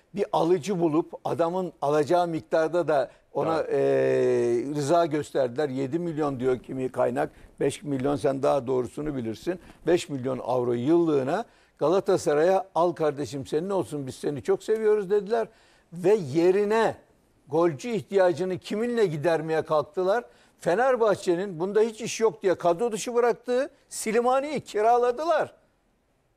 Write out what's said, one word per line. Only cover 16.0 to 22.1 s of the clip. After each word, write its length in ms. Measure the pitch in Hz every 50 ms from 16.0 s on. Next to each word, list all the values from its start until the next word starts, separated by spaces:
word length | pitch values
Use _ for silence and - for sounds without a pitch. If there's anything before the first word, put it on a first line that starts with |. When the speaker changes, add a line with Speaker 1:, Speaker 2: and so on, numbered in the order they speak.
| 180 185 214
Speaker 1:
yerine 800 | 226 170 131 131 165 165 180 185 202 208 202 220 226 220 170 123 - - _ _ _ _ _ _ _ _ -
golcü 420 | 139 160 175 175 156 131 - 240
ihtiyacını 680 | 233 190 131 - 196 196 185 180 170 135 185 185 185 156
kiminle 480 | - - - 208 233 240 240 233 214
gidermeye 560 | 180 156 151 143 170 165 156 151 160 160 156
kalktılar? 600 | 143 - 165 151 143 - - 185 185 185 202 240 240 - - _ _ _ _ _
Fenerbahçe'nin 1000 | - - 170 208 254 269 254 226 226 214 185 - - 190 170 170 196 208 180 151
bunda 220 | 180 196 208 220
hiç 200 | 214 233 220 -
iş 180 | 240 -